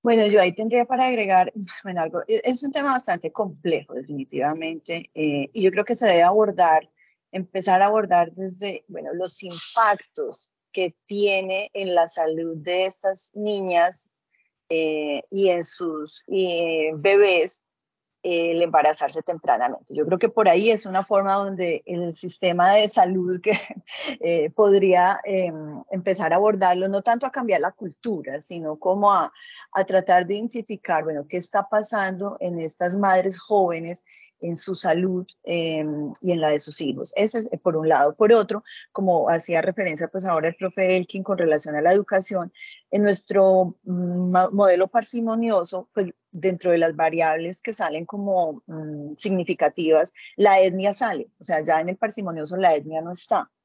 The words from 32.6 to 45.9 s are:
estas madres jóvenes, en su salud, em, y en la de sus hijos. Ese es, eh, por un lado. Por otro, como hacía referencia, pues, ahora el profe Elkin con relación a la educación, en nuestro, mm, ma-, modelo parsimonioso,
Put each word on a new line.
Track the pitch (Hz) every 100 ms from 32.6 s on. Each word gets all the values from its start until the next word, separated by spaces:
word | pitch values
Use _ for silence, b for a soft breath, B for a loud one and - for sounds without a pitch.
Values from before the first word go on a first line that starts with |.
estas | 160 - 175 196
madres | 196 185 190 185
jóvenes, | - 208 180 165 165 175 b b b _
en | 170 165
su | -
salud, | 185 180 165 185 180 185 _
em, | - 170 165 156 156 147 147 -
y | 185
en | 170
la | 156
de | 151
sus | 151 -
hijos. | 151 135 - -
Ese | 214 233
es, | 214
eh, | -
por | 180 160
un | 160
lado. | 143 143
Por | 151 214
otro, | 226 208 226 B B B
como | - 190 170 120
hacía | 165 - 165
referencia, | 160 180 185 151 160
pues, | 190
ahora | 190 165 160
el | 170
profe | 190 196 185 185
Elkin | 175 196
con | 190 185
relación | 165 151 156 147
a |
la | 160
educación, | 196 196 196 190 190 175 B B B _
en | 202
nuestro, | 208 196 - 202 190 185 180 -
mm, | - 180 175 180 180
ma-, | 180 185
modelo | 196 196 180 190
parsimonioso, | 233 220 240 226 226 233 202 175 185 -